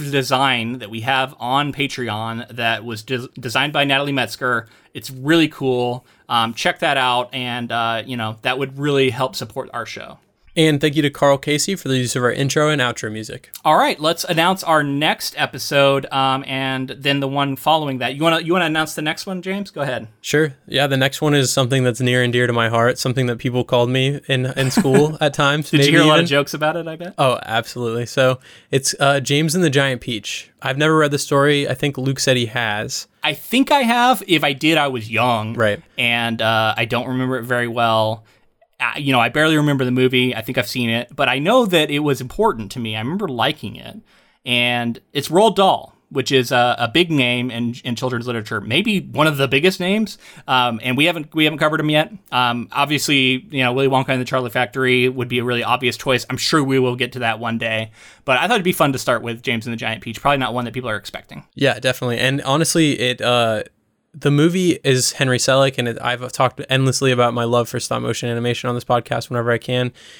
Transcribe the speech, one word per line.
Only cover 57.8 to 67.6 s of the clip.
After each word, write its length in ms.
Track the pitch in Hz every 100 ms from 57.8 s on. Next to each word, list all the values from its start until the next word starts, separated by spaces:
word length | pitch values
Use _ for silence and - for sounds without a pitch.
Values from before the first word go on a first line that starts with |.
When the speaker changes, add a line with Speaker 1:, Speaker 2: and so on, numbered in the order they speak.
| 110 - - - -
Speaker 1:
but 100 | 127
I 60 |
thought 140 | 180 240
it'd 80 |
be 80 | 180
fun 200 | 185 147
to 60 | 131
start 240 | - 117
with 200 | 117 117
James 240 | - 117 120
and 60 |
the 60 | 113
Giant 240 | 113 110
Peach. 180 | 117 110
Probably 160 | 139 139
not 160 | 123
one 120 | 123 120
that 80 |
people 160 | 127 123
are 60 | 104
expecting. 480 | - - - - -
Speaker 2:
Yeah, 240 | - 131 120
definitely. 380 | 127 123 123 117
And 240 | 127 139
honestly, 560 | 135 143 160 170 156 -
it, 220 | 123 123
uh, 400 | 113 120 113 107 - _ _ _ _ 151
the 120 | 147
movie 480 | 143 165 185 180 -
is 300 | 139 131 -
Henry 240 | - 131 123
Selick, 380 | - 135 135 135
and 100 | 120
it, 120 | 113
I've 320 | 120 120 123
talked 260 | - 127 - -
endlessly 420 | 131 131 - 135
about 220 | 123 120
my 100 | 120
love 240 | 117 120